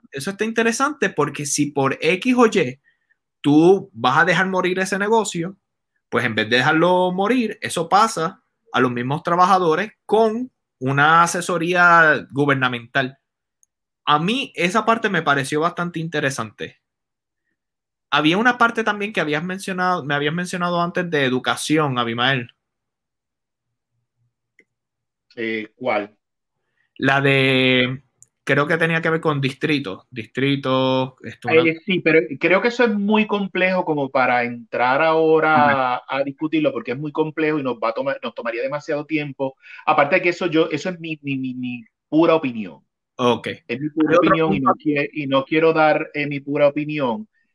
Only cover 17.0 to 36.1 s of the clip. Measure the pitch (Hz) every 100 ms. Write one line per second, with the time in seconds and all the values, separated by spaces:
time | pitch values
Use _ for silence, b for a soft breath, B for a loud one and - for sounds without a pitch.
17 | _ _ _ _ _ _ _ _ _ _
18 | _ 143 156 180 247 247 233 233 220 208
19 | 202 208 151 147 180 185 196 185 180 175
20 | 135 143 147 170 180 185 175 175 175 180
21 | 170 151 131 127 123 120 - 151 147 123
22 | 117 117 123 135 117 _ _ _ _ _
23 | _ _ _ _ _ _ _ _ _ _
24 | _ _ 120 _ _ _ _ _ _ _
25 | _ _ _ - 113 110 107 - 127 107
26 | 104 _ _ _ _ _ _ _ _ -
27 | 135 139 139 135 135 131 131 127 127 135
28 | - _ _ _ - 139 147 165 165 165
29 | 165 165 160 143 139 - 156 147 95 95
30 | _ 127 107 - 139 139 135 131 131 131
31 | 127 - - - 120 160 165 160 - 180
32 | 160 160 160 135 170 185 240 240 240 208
33 | 202 214 208 202 196 - 185 185 180 151
34 | 135 135 127 123 120 120 117 120 123 135
35 | 160 160 160 156 156 151 147 139 127 127
36 | -